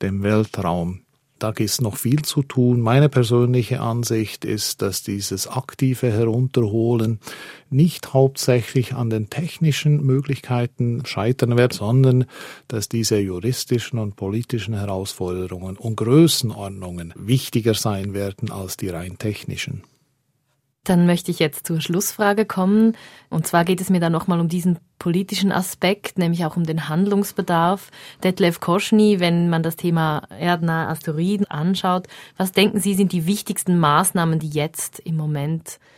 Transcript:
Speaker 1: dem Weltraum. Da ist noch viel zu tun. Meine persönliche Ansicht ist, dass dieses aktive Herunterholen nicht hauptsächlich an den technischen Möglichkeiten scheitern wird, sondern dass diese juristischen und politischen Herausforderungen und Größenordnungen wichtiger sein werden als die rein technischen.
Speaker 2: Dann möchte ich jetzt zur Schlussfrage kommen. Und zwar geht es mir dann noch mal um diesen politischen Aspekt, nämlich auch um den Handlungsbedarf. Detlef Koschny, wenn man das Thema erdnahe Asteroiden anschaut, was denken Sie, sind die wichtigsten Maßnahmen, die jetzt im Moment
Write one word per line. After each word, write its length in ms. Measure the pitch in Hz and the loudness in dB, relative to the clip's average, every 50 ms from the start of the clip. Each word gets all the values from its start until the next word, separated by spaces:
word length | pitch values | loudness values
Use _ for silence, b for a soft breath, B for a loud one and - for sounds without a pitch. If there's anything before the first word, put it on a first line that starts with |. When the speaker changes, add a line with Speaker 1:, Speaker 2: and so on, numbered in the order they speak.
Speaker 1:
dem 200 | - 98 98 98 | -4 -4 -2 0
Weltraum. 760 | 98 101 107 107 107 - - 101 92 85 87 87 85 87 92 - _ _ _ _ _ _ _ - | 0 2 2 2 2 0 -4 -4 -2 -2 -2 -2 -2 -4 -6 -10 _ _ _ _ _ _ _ -6
Da 120 | 107 110 | -6 -4
ist 320 | 107 - 110 104 - - | -2 -2 -2 -2 0 -2
noch 160 | 120 104 110 - | -2 -2 -2 -2
viel 240 | - 117 139 151 | -2 0 0 0
zu 200 | 147 - - 147 | 0 -2 -2 -2
tun. 380 | 139 - - 131 123 123 123 120 | -2 -2 0 2 4 4 4 2
Meine 300 | 113 110 123 139 151 143 | 2 4 4 6 4 4
persönliche 680 | - 131 120 107 120 120 123 120 123 127 110 - 131 - | 4 2 2 4 4 4 4 4 2 2 0 0 -2 -4
Ansicht 640 | 110 117 117 120 117 113 117 110 107 - - - - | -2 -4 -2 -2 -2 -2 -2 -2 -2 -4 -6 -10 -6
ist, 340 | 107 107 101 - - - - | -4 -4 -4 -4 -6 -4 -4
dass 220 | 104 98 92 - | -4 -4 -4 -4
dieses 440 | - 107 101 101 98 - 98 95 - | -6 -6 -6 -6 -6 -6 -6 -6 -6
aktive 640 | - - 131 - - - - 139 131 123 - 127 123 | -6 -6 -8 -8 -6 -4 0 0 0 0 2 0 0
Herunterholen 1080 | 104 110 117 113 110 123 131 131 - 123 113 101 107 113 113 117 120 113 110 117 113 - B B B B B B B B B B | 2 2 2 2 2 0 0 0 2 0 0 2 0 0 2 2 2 2 2 0 -2 -4 B B B B B B B B B B
nicht 460 | 131 135 170 165 - - - - - | 2 4 4 4 2 -2 -6 0 4
hauptsächlich 800 | 131 135 135 135 - - 131 123 120 113 - - 135 120 - 131 | 4 4 4 2 0 0 2 2 2 2 0 -2 -2 -2 -2 -2
an 160 | 123 120 113 | -4 -2 -2
den 180 | 110 110 107 - | -2 -2 -4 -4
technischen 720 | - 147 175 - - - 165 156 131 - - 151 147 147 | -6 -6 -6 -6 -4 0 0 0 0 2 2 2 2 2
Möglichkeiten 1040 | 143 131 131 139 139 - 135 - - - 123 120 120 120 _ - 120 120 117 123 127 | 2 2 0 0 0 -2 -6 -6 -4 -2 -2 -2 -2 -2 _ -4 -2 -2 -2 -4 -6
scheitern 540 | - - 101 101 117 127 - 131 120 117 120 | -6 -4 -2 0 0 0 0 2 2 4 4
wird, 160 | 123 123 - | 4 4 2
sondern 500 | - 101 107 123 135 131 131 127 127 123 B B B B B B B B - | -2 -2 2 4 6 6 6 6 4 2 B B B B B B B B -8
dass 200 | - 110 - - | -6 -6 -6 -4
diese 300 | - 113 110 - 110 104 | -2 -2 0 2 2 2
juristischen 800 | 101 95 90 90 98 120 131 - - - 123 117 - - 123 113 | 0 0 -4 -4 -2 -4 -4 -4 -2 -2 -2 -2 -2 -2 -4 -4
und 180 | 107 101 - | -4 -4 -6
politischen 560 | - 101 98 104 117 120 - 123 110 92 104 | -6 -6 -4 -4 -4 -4 -4 -4 -4 -4 -4
Herausforderungen 1040 | 110 98 101 98 95 92 98 - - - 92 90 90 92 92 90 92 90 92 95 95 | -6 -4 -4 -4 -4 -4 -6 -6 -8 -6 -6 -6 -4 -6 -6 -8 -10 -10 -10 -12 -10
und 200 | - - 113 107 | -8 -6 -6 -4
Größenordnungen 1160 | - 110 117 135 156 170 151 - - - 107 - 107 101 98 98 95 92 90 87 87 85 82 - | -2 2 4 6 8 8 6 4 0 -2 -4 -6 -6 -10 -10 -10 -10 -10 -10 -10 -10 -10 -12 -12
wichtiger 580 | - 95 104 131 131 - - - 117 107 117 107 | -8 -2 0 0 0 0 -2 -2 0 2 2 0
sein 400 | - - 110 101 98 98 101 98 | 0 0 -2 -2 -2 -4 -6 -6
werden 360 | 98 98 98 95 - 110 107 | -6 -6 -6 -6 -8 -10 -10
als 280 | - 98 95 92 - - | -8 -8 -10 -10 -8 -8
die 100 | 107 92 | -6 -6
rein 300 | 87 85 87 92 90 - | -6 -6 -8 -10 -10 -6
technischen. 640 | - 107 101 - - - - - - - - 101 - _ _ _ _ _ _ _ _ _ _ _ _ _ _ _ _ _ _ _ - | -6 -6 -6 -6 -8 -10 -10 -8 -8 -8 -10 -12 -12 _ _ _ _ _ _ _ _ _ _ _ _ _ _ _ _ _ _ _ -2
Speaker 2:
Dann 200 | - 180 175 175 | 2 4 4 4
möchte 280 | 175 170 170 - - | 4 4 2 -2 -4
ich 80 | 170 - | -2 0
jetzt 260 | 165 151 - - - | -2 -2 -2 -6 -6
zur 140 | - 165 156 | -4 -4 -4
Schlussfrage 640 | - - 170 175 175 - - - 208 202 202 214 214 | -2 -2 -2 -2 -2 -4 -2 0 2 2 2 2 0
kommen. 520 | 208 - 190 185 190 208 220 226 226 226 B B B B B B B | -2 0 0 2 4 4 6 4 4 2 B B B B B B B
Und 160 | - 160 156 | -4 -2 -2
zwar 200 | - - 170 170 | 2 2 2 2
geht 160 | 175 185 180 | 2 0 0
es 100 | 180 - | 0 0
mir 80 | 190 175 | 2 2
dann 140 | 170 165 | 2 2
noch 160 | 165 165 - 185 | 0 0 0 0
mal 100 | 175 170 | 0 0
um 100 | 170 160 | 0 0
diesen 300 | 175 180 165 180 170 - _ _ _ - | -2 0 0 0 0 0 _ _ _ -6
politischen 500 | - 175 165 190 196 - 208 185 190 196 | -2 0 0 0 0 -2 -2 0 0 2
Aspekt, 680 | - - 185 - - - - 180 208 - - - - | 2 0 -2 -4 -6 -2 0 0 0 0 -4 -8 -4
nämlich 280 | 185 170 170 170 170 170 | -2 0 0 0 0 -2
auch 120 | 156 - | -2 -2
um 60 | 175 | -2
den 260 | 165 156 160 160 147 156 | -2 -2 -2 -4 -4 -2
Handlungsbedarf. 1000 | 156 170 196 202 202 202 202 - - - 185 - 175 165 165 175 196 190 - - B B B B B B | 0 0 2 2 2 0 0 -2 -4 -6 -2 0 2 2 2 2 0 -2 -6 -14 B B B B B B
Detlef 380 | - 185 180 - 190 165 165 - | -2 0 2 4 2 2 2 0
Koschny, 580 | - 175 170 208 - - 220 214 214 208 208 180 | 0 0 0 0 2 4 4 6 6 6 4 4
wenn 320 | 180 170 170 170 175 175 | 2 2 2 4 2 2
man 140 | 165 165 160 | 2 0 0
das 100 | 165 160 | -2 -4
Thema 540 | - - 175 165 165 160 156 151 - - - 92 113 | -2 -2 0 2 2 2 0 0 -2 -6 -10 -10 -4
erdnahe 480 | 170 175 175 165 170 165 160 165 156 | 0 0 0 0 0 -2 -2 -2 -2
Asteroiden 640 | - 160 165 - 160 151 160 170 190 208 196 202 - | -4 -6 -6 -6 -6 -4 -2 -2 0 0 -2 -2 -4
anschaut, 560 | - 147 160 185 196 - - 185 180 185 185 B B B B B B | -4 -2 0 0 0 0 0 0 0 0 -2 B B B B B B
was 160 | - 190 185 | -4 -4 0
denken 260 | - 190 202 214 - 202 | 2 4 4 4 4 0
Sie, 160 | - 202 196 | 0 0 2
sind 160 | 190 202 175 | 2 2 2
die 160 | 185 175 156 | 2 0 0
wichtigsten 540 | 175 202 208 - - 190 - - 185 180 175 | 0 -2 -2 -2 -6 -6 -4 0 2 2 4
Maßnahmen, 580 | 160 147 147 160 190 - - 180 170 165 160 156 | 4 4 4 4 2 2 0 0 0 0 0 -2
die 100 | 156 151 | -2 -4
jetzt 520 | 147 151 147 160 - - - - - - | -4 -4 -4 -4 -6 -8 -10 -10 -12 -12
im 160 | - 175 160 | -8 -6 -4
Moment 640 | 156 156 151 147 143 143 151 165 160 - - - b b b b | -2 -2 -2 -2 -2 -2 -4 -4 -6 -6 -12 -18 b b b b